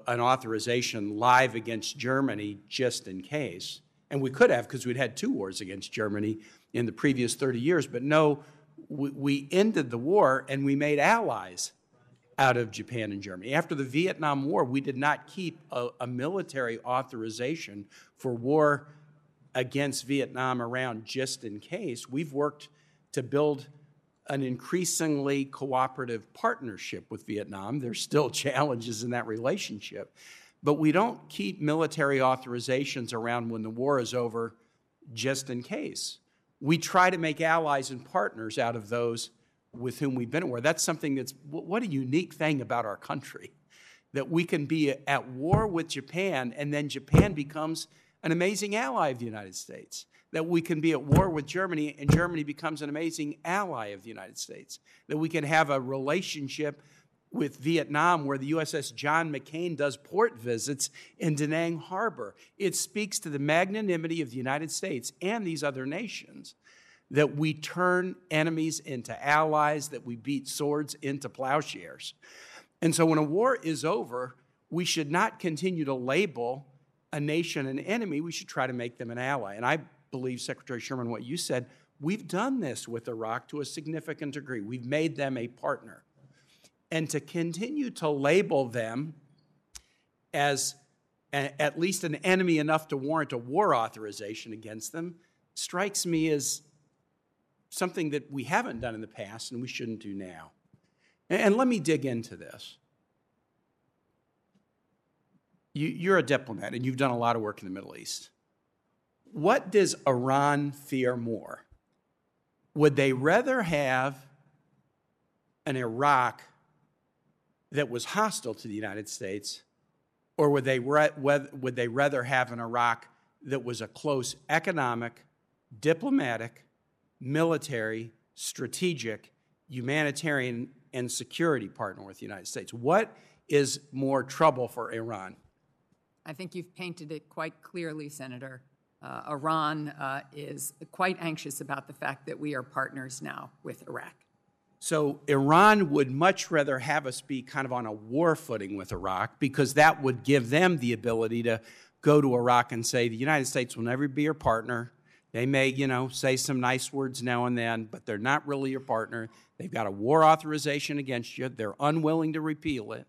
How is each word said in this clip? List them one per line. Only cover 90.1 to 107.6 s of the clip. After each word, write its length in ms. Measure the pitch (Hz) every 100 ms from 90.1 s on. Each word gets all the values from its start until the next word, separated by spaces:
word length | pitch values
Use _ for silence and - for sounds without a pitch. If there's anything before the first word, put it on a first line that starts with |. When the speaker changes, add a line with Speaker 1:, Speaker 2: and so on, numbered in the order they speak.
| _ _
Speaker 1:
as 440 | 151 143 135 - - _ _ _ _ _
a, 280 | 139 139 139
at 180 | 151 156
least 260 | 180 190
an 120 | 170 160
enemy 420 | 180 185 185 160
enough 280 | 151 156 156
to 80 | 139
warrant 360 | 139 160 143
a 60 | 123
war 360 | 120 156 208
authorization 800 | 131 110 110 107 98 104 110 117
against 400 | 107 110 110 -
them 240 | 165 170 170 _ _ _
strikes 520 | - - 180 202 196 175
me 240 | 165 160
as 320 | 147 123 - - _ _ _ _ _ _ _ _ _ _
something 380 | - 185 185 156
that 220 | 143 -
we 100 | 139
haven't 380 | 117 196 240 113
done 160 | 120 110
in 40 |
the 60 | 110
past 460 | - 101 113 -
and 100 | 120
we 60 | 127
shouldn't 320 | - 120 110
do 120 | 104
now. 380 | 98 92 82 80 _ _ _ _ _ _ _ -
And, 120 | 180
and 160 | 220 214
let 120 | 254
me 100 | 226
dig 260 | 151 151
into 300 | 135 117 113
this. 420 | 87 80 - - - _ _ _ _ _ _ _ _ _ _ _ _ _ _ _ _ _ _ _ _ _ _ _ _ _ _ _ _ _
You, 140 | 143 156
you're 320 | - 175 185
a 60 |
diplomat 500 | 127 135 127 98 -
and 100 | 120
you've 120 | 127 127
done 160 | 135
a 40 | 120
lot 200 | 117 117
of 60 |
work 200 | 104 101